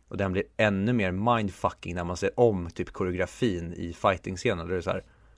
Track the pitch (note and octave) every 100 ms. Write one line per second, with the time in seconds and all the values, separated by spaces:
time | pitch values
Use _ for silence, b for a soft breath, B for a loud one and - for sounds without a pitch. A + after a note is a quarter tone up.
0 | _ F#2+ G2 F#2 - - G#2+ G2 G#2 B2
1 | F#2+ F#2 A2+ A#2 G2+ - F#2+ - F2+ F2
2 | F2 F2+ G2 - A#2+ F#2+ E2+ - F2+ -
3 | F#2 F2+ F2+ - B2 F2 E2+ F2 F2 E2+
4 | G#2 F2+ - F#2+ B2 F2+ E2+ F#2 F2 F#2+
5 | - _ -